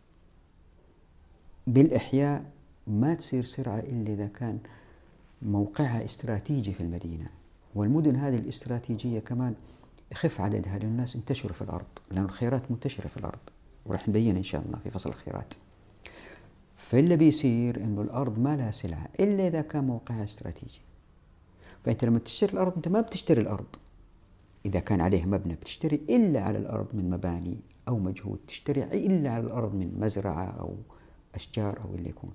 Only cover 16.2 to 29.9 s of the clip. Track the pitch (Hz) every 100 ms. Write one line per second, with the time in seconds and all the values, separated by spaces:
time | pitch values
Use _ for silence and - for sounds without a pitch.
16.2 | - - - - - - - 123 170 165
17.2 | 160 151 131 117 120 117 110 101 104 123
18.2 | 127 110 135 147 113 - 90 76 - -
19.2 | 202 196 185 160 151 151 135 117 - 113
20.2 | 104 - - - - - - - - -
21.2 | - - - - - - 120 113 120 113
22.2 | - - 196 190 185 175 160 214 226 -
23.2 | - 127 - 98 - - - - - -
24.2 | - - - - 101 95 - 95 90 92
25.2 | 90 95 90 80 - - 160 151 - 240
26.2 | 208 127 95 104 104 110 98 107 90 92
27.2 | 92 85 87 - - - - 117 92 98
28.2 | 101 98 - - 147 135 - 196 190 180
29.2 | 139 117 113 123 110 101 90